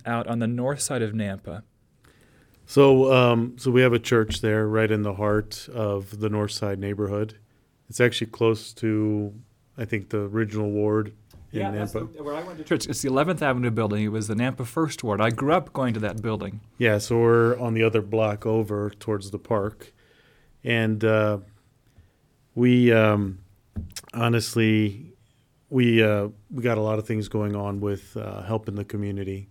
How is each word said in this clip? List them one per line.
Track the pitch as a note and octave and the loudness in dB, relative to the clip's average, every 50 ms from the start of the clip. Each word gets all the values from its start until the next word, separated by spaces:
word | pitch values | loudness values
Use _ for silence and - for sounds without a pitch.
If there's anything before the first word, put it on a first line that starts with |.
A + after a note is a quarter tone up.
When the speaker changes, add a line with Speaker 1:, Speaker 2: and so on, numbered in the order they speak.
| - A#2 | -6 -4
Speaker 1:
out | A#2 A#2 - | -4 -4 -4
on | - A#2+ A#2 | -4 -2 -2
the | A#2 A2+ | -2 -2
north | A#2+ A#2+ B2 C3+ C#3+ C#3+ | -2 -2 -2 -4 -4 -4
side | - - C#3+ B2 A2+ | -4 -4 -2 -4 -4
of | A2 | -2
Nampa. | G#2 A2 G#2 G2 G2 G2 - - D#2+ A2 - _ _ _ _ _ _ _ _ _ _ _ _ _ _ _ _ _ _ _ _ | -2 -4 -4 -4 -6 -8 -10 -12 -12 -12 -14 _ _ _ _ _ _ _ _ _ _ _ _ _ _ _ _ _ _ _ _
Speaker 2:
So, | - - C#3 C#3 C#3 C3+ C3 C3 C3 | 0 6 8 8 8 8 8 6 6
um, | C3 B2+ B2 A#2+ A#2+ A#2 A#2 B2 A#2+ - | 6 6 8 6 6 4 2 -2 -6 -4
so | - C3 | -2 2
we | A#2+ B2+ | 4 6
have | B2+ B2+ A#2 | 6 6 4
a | A#2 | 2
church | A#2 - B2 A2+ A2 A2 - - | 2 2 2 2 2 2 -2 -2
there | - A2 G#2+ A2 G#2+ G#2+ | 0 0 2 2 0 2
right | G#2+ A2 A2 G#2+ | 2 2 2 2
in | A2 G#2+ | 2 0
the | G#2 G#2 F#2+ | 0 -2 -2
heart | F#2 G#2+ G#2 G#2 G#2+ G#2+ A2 - - - - C3+ | -2 0 2 2 0 0 -4 -10 -16 -16 -10 -6
of | A#2+ G#2+ G#2 G2+ G2 G2 G2 G#2 G#2 | -4 -4 -2 -2 -4 -6 -10 -8 -6
the | G#2+ G#2+ | -4 -2
north | G#2 G#2+ G#2 G#2 | -2 -2 -2 -4
side | - - A2 G2+ G2 G2 | -4 -6 -4 -4 -4 -4
neighborhood. | G2 G2+ G2+ F#2+ G#2 G2 G2+ G#2 G#2+ A2 - - _ _ _ _ _ _ _ _ _ _ | -4 -6 -4 -4 -4 -2 -2 -4 -4 -6 -8 -16 _ _ _ _ _ _ _ _ _ _
It's | - - | -2 0
actually | B2 A#2+ A#2 - A#2 G#2+ | 0 2 2 -2 -6 -8
close | - - A#2 A2+ A2+ G#2+ - - - | -4 0 0 2 2 0 -4 -14 -12
to, | - - A2 G#2+ G#2+ G#2+ G#2+ G#2+ G#2 G#2 G2+ G2+ A2+ A#2+ _ _ _ _ _ _ | -6 -4 -2 0 0 0 0 -2 -2 -4 -6 -10 -14 -20 _ _ _ _ _ _
I | - A2+ | -12 -8
think, | G#2+ A#2 G#2 F#2 - | -6 -6 -6 -6 -6
the | - G#2+ | -6 -6
original | G2+ G2+ G#2 A2+ A2+ G#2 G#2+ G#2+ G#2+ G#2 | -4 -4 -2 -2 -2 -2 -2 -4 -4 -2
ward | G#2 G#2 G#2 G#2+ G#2+ A2 G#2+ G#2 - _ _ _ - - - - | -2 0 0 0 0 0 -2 -4 -10 _ _ _ -20 -20 -20 -10
in | - A2 | -6 -4
Speaker 1:
Yeah, | G2 G2 | -4 -4
that's | G#2 G#2 G#2 G#2 - | -4 -4 -6 -6 -6
Speaker 2:
Nampa. | A2 A2 A2 - | -8 -10 -10 -12
Speaker 1:
the, | D#3 | -12
where | D3 D3 D3 | -10 -10 -8
I | D3+ F3 | -8 -10
went | F3+ F3 D#3 | -12 -14 -14
to | D#3 | -4
church. | - E3+ C#3 - | -4 -2 -2 -2
It's | - C3+ - | -6 -6 -4
the | - C3+ | -4 0
eleventh | C3 C3+ D3+ F3+ F3+ D3+ | 0 0 0 0 0 0
Avenue | D#3 C#3 C3 B2 B2 A#2+ | 0 0 0 0 0 0
building. | A2 A#2 A2+ G#2 G#2 G#2+ G#2+ | 0 0 0 0 0 0 -2
It | G#2+ | -2
was | G#2+ A2 G#2 G#2+ | -2 -4 -4 -2
the | A2 | -2
Nampa | G#2+ A#2+ C3 C3 C3 B2+ A#2 | -2 -2 -2 -2 -6 -8 -6
First | - E3 D#3+ D3 - - - | -2 -2 -2 -2 -4 -6 -4
Ward. | A2+ G2+ G2 | -4 0 2
I | G#2+ A2+ | 2 0
grew | A#2+ A#2 C#3+ C#3+ | 0 0 0 2
up | E3 F#3 - - - | 2 0 0 -4 -6
going | C3 C3 B2 A2 | -4 -2 -2 -2
to | A2 | -2
that | G#2+ G2+ G#2 A2+ | -4 -4 -6 -6
building. | G#2 A2+ A2 G2 G2 G2 F#2+ - - - _ - | -4 -4 -4 -4 -6 -10 -10 -14 -16 -20 _ 0
Speaker 2:
Yeah, | B2 A2+ G#2+ G#2 | 2 2 2 2
so | G#2 - A#2+ A#2 | 0 0 2 4
we're | A#2 A#2 A#2 A#2 A#2 A#2 B2 A#2+ | 4 6 6 6 4 4 2 0
on | B2 A#2 A2 | -2 -2 0
the | A2+ | 2
other | A2+ A2+ A2 A2 G2 | 2 2 2 0 -2
block | G2 G#2+ A2 A2 G#2+ G#2 G#2 - | 0 0 0 0 0 -2 -2 -2
over | A2 A2 A2+ A2 G2 G#2 G#2 G#2 G#2 | -2 0 0 0 -2 -4 -4 -4 -6
towards | - - - - G#2+ G2+ G2 G2 | -8 -8 -6 -6 -4 -4 -6 -10
the | G2+ G2+ | -12 -12
park. | - - A#2 G#2 G2 G#2+ - - - - _ _ _ _ _ _ _ _ _ _ _ _ _ _ - | -4 -2 -2 -2 -2 -4 -6 -12 -20 -20 _ _ _ _ _ _ _ _ _ _ _ _ _ _ -4
And, | B2+ A#2 A2+ A2 A2 G#2+ G#2 A2 | -2 0 0 2 0 0 0 2
uh, | A2 A2 G#2+ G#2+ G#2+ G#2 G2+ G2 - _ _ _ _ _ _ _ _ _ - _ _ _ _ _ _ _ _ _ _ _ | 2 4 4 2 2 0 -4 -6 -14 _ _ _ _ _ _ _ _ _ -20 _ _ _ _ _ _ _ _ _ _ _
we, | A#2+ A#2+ B2 B2 B2 B2 A#2+ | 2 4 4 6 6 6 6
um, | A#2 A2+ A2 G#2+ G#2 G#2 G2+ G2 G2 - - _ _ _ _ _ _ - - - - - - - - | 6 6 6 6 4 2 0 -2 -4 -10 -16 _ _ _ _ _ _ -12 -12 -12 -16 -18 -18 -12 -6
honestly, | A#2+ A#2 A#2 A#2 A#2 A2+ - - A#2 A2+ A2 A2 G#2+ G#2+ G2+ G2 A2+ D#3 E3+ - _ _ _ _ _ _ _ _ _ _ _ | -2 0 2 2 0 0 -2 -2 0 2 2 4 2 2 0 -4 -8 -16 -20 -20 _ _ _ _ _ _ _ _ _ _ _
we, | D3 C3 B2 A#2+ A#2 A2+ A2 | 0 2 4 4 6 6 6
uh, | G#2+ G#2 G#2 G2+ G#2 A2 - _ _ | 4 4 0 -2 -4 -6 -12 _ _
we | F#3+ C3 | -10 -4
got | A#2 B2 A#2 G#2+ | -2 0 0 0
a | |
lot | G#2+ G#2+ A2 G#2+ | 0 0 -2 -2
of | G#2+ - | -2 -4
things | A2+ G#2+ G#2 - | -4 -4 -4 -4
going | - G#2+ G#2 G#2 G#2 | -4 -4 -2 -2 -4
on | G2+ G2+ G2+ G2+ G2+ | -4 -4 -6 -6 -4
with, | G2+ G2+ G2+ F#2+ - - - | -4 -4 -4 -6 -8 -14 -12
uh, | A2 G#2+ G2+ G2+ G2+ F#2+ | -12 -10 -10 -10 -12 -6
helping | F#2+ A2+ A2 A2 - G2+ | -4 -4 -4 -4 -6 -8
the | G2+ G2+ | -8 -8
community. | - - G#2 G2+ G2+ G2+ G2 G2 F#2+ G2 G2 G2+ - | -8 -8 -8 -6 -6 -6 -6 -6 -8 -8 -10 -12 -16